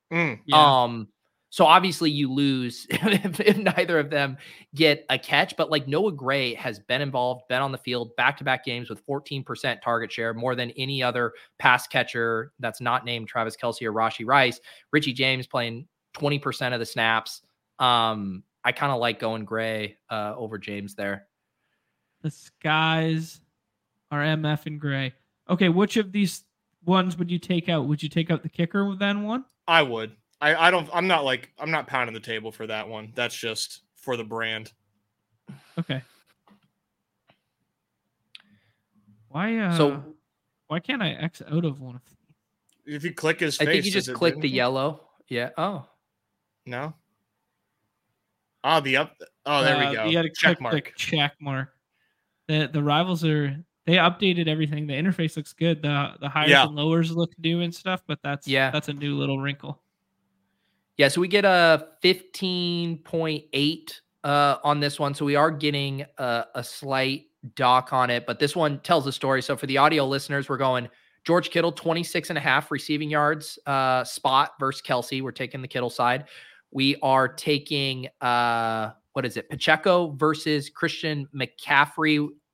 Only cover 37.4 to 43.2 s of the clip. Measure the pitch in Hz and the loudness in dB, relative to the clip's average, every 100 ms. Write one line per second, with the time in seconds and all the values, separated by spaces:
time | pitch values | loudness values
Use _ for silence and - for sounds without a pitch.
37.4 | _ _ _ _ _ _ _ _ _ - | _ _ _ _ _ _ _ _ _ -20
38.4 | _ 208 _ _ _ _ _ _ _ 139 | _ _ _ _ _ _ _ _ _ -4
39.4 | 208 226 202 170 147 143 147 - _ _ | -2 0 0 4 2 2 -8 -18 _ _
40.4 | _ _ - 160 - 262 180 - 165 - | _ _ -8 -6 -4 -2 -2 -4 -6 -8
41.4 | - 156 170 139 131 123 _ _ _ _ | -6 -2 -2 -4 -12 -18 _ _ _ _
42.4 | _ _ _ _ - 147 165 - | _ _ _ _ -14 -8 -8 -2